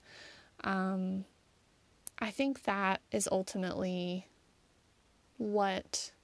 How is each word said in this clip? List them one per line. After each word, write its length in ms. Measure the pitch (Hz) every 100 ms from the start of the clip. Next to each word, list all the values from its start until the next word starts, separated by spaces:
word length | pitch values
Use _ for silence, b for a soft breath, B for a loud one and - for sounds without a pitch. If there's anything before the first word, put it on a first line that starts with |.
| B B B B B -
Um, 600 | - 190 190 190 185 190 190 _ _ _ _ _ _ _ - -
I 120 | 220
think 340 | - 277 262
that 360 | - 196 190 190 -
is 160 | 214 -
ultimately 1000 | 190 190 196 185 - 185 180 180 185 - _ _ _ _ _ _ _ _ _ _ -
what 720 | 214 208 196 190 - - - -